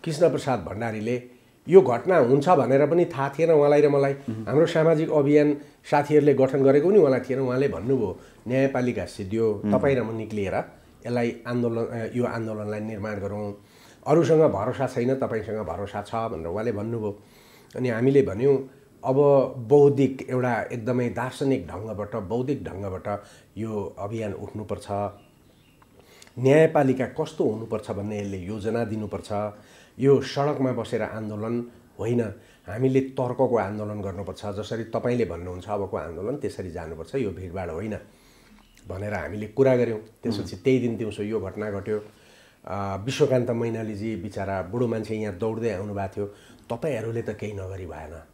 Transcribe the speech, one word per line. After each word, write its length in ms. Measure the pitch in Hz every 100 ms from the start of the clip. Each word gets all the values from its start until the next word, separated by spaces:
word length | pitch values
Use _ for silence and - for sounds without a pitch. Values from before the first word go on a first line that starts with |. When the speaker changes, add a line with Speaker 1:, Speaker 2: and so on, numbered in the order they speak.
Speaker 1:
कृष्ण 260 | 165 147 165
प्रसाद 280 | 139 - 120
भण्डारीले, 640 | 80 98 117 110 107 147 - - _ _ -
यो 120 | 185
घटना 360 | 123 117 180 175
हुन्छ 320 | 120 143 160
भनेर 380 | 170 120 135 147
पनि 180 | 170
थाहा 240 | 170 127 139
थिएन 220 | 143 165
उहाँलाई 300 | 156 147 147
र 80 | 147
मलाई। 240 | 143 139
Speaker 2:
उम्। 340 | 139 - 110 101
Speaker 1:
हाम्रो 200 | 135 165
सामाजिक 440 | 165 160 156 160
अभियान 460 | 151 139 147 147 143 - _ -
साथीहरूले 440 | 147 143 147 147
गठन 280 | 127 131 139
गरेको 260 | 135 143 165
पनि 100 | 208
उहाँलाई 220 | 151 127
थिएन। 200 | 127 131
उहाँले 280 | 131 127 139
भन्नुभयो, 500 | 85 110 135 101 90 - - 107
"न्यायपालिका 560 | 127 135 135 123 101
सिद्धियो, 580 | 85 - 98 113 113 101
Speaker 2:
उम्। 80 | 104
Speaker 1:
तपाईँ 240 | 101 - 131
र 60 |
म 140 | 110 113
निक्लिएर 380 | 107 107 95 95 - - _ _ 120
यसलाई 300 | 120 120 - 120
आन्दोलन, 380 | 123 120 117
अ, 320 | 117 117 110 123
यो 80 |
आन्दोलनलाई 560 | 120 117 110 107 104 107
निर्माण 400 | 107 107 107 104
गरौँ, 440 | 98 104 104 101 - _ - - -
अरूसँग 340 | 156 160 156
भरोसा 460 | 151 98 113 120 127
छैन, 280 | 127 120
तपाईँसँग 440 | 135 110 117 107 107
भरोसा 440 | 98 87 98 107
छ" 120 | 98
भनेर 320 | 113 113 85 82
उहाँले 260 | 98 117
भन्नुभयो। 460 | 101 110 117 107 101 - - - - _ -
अनि 120 | 127
हामीले 340 | 113 131 139
भन्यौँ, 480 | 98 95 135 135 135 - _ _
"अब 100 | 127 135 143 139 120 127 110
बौद्धिक 580 | 147 143 120 135 131 -
एउटा 380 | 127 123 113 -
एकदमै 360 | 120 110 123 120
दार्शनिक 600 | 101 127 - 139 131 85
ढङ्गबाट, 480 | 87 110 101 101 113
बौद्धिक 480 | 92 117 131 123
ढङ्गबाट 560 | 85 87 98 92 104 101 - - _ -
यो 380 | 110 107 87 -
अभियान 340 | 101 113 107
उठ्नुपर्छ। 800 | 87 101 110 104 101 - 101 101 - _ _ _ _ _ _ _ - _ - - -
न्यायपालिका 680 | 131 147 160 160 135 131
कस्तो 400 | 120 - 151 -
हुनुपर्छ 460 | 143 107 113 110 -
भन्ने 300 | 101 104 104
यसले 180 | 101 95
योजना 460 | 90 107 107 117
दिनुपर्छ। 680 | 110 110 104 92 - 101 104 - - - _ -
यो 220 | 135 135
सडकमा 500 | - 143 143 135 131
बसेर 300 | 117 107 117
आन्दोलन 640 | 107 110 107 107 110 120 120 - _ -
होइन, 220 | 107 120 110 - _ _ -
हामीले 340 | 107 131 131
तर्कको 560 | 135 135 123 123 127 117
आन्दोलन 440 | 104 104 107 104
गर्नुपर्छ। 460 | 98 95 95 90 104
जसरी 380 | 98 104 117
तपाईँले 400 | 113 110 123 123
भन्नुहुन्छ 440 | 98 85 90 90 110
अबको 280 | 104 95 101
आन्दोलन 400 | 78 82 101 143
त्यसरी 340 | 104 - 92
जानुपर्छ, 440 | 85 82 82 80
यो 160 | 139 107
भिडभाड 400 | 87 92 92 87
होइन" 260 | 80 110 101 - _ _ _ _ - _ _ -
भनेर 260 | 95 101
हामीले 320 | 101 80 104 107
कुरा 300 | - 135 123
गऱ्यौँ। 220 | 117 110
त्यसपछि 580 | - _ 120 104 95 98
Speaker 2:
उम्। 80 |
Speaker 1:
त्यही 140 | 135 131
दिन 180 | 117 110
दिउँसो 260 | 110 101
यो 180 | 104 110
घटना 300 | 98 107 107
घट्यो। 300 | 101 95 107 - _ _ _ _ _ -
अ, 360 | 98 98 98
विश्वकान्त 460 | 113 131 147 127 120
मैनालीजी 640 | 117 117 113 107 104 110 104
बिचरा 460 | 104 104 98 98
बुढो 240 | 90 120 120
मान्छे 280 | 113 107
यहाँ 240 | 107 107 90
दौड्दै 320 | 113 110 113
आउनुभएको 460 | 92 104 98 98 -
थियो। 100 | 101 - - - -
तपाईँहरूले 520 | 120 160 120 110 117
त 80 | 113
केही 220 | 104 107
नगरी 340 | 98 95 95 92
भएन। 360 | 78 78 80 -